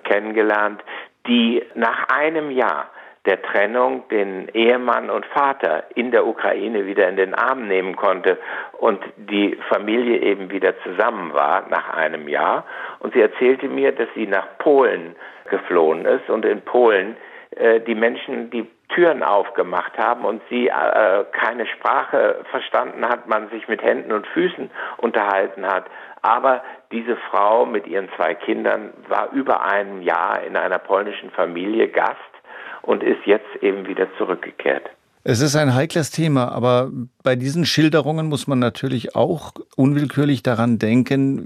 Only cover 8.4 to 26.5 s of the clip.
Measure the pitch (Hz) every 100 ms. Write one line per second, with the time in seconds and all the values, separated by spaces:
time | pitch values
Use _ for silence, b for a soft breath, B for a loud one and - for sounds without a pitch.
8.4 | B B B - 117 101 - - 104 104
9.4 | 101 - - 104 104 113 120 113 101 98
10.4 | 95 98 92 - 95 90 113 110 85 71
11.4 | 71 92 - 87 - 80 78 80 73 71
12.4 | 80 127 - B B B 113 127 107 -
13.4 | 127 131 135 131 135 131 117 - 107 98
14.4 | - - - 139 120 92 85 87 B B
15.4 | - 95 - 87 78 80 - 127 - 110
16.4 | 107 101 - 127 120 101 98 117 B B
17.4 | B - 117 113 113 110 117 131 - 123
18.4 | 117 117 107 _ _ - 175 135 - 101
19.4 | 95 - 87 87 87 - 113 123 104 110
20.4 | - 123 120 - 78 110 107 98 98 -
21.4 | 113 120 107 - 107 131 135 139 107 -
22.4 | - 127 - 120 127 - 117 120 110 110
23.4 | 104 113 - 110 117 120 - 107 101 -
24.4 | 180 175 131 B B B 117 113 101 98
25.4 | 101 98 95 92 - B B B - 117
26.4 | 131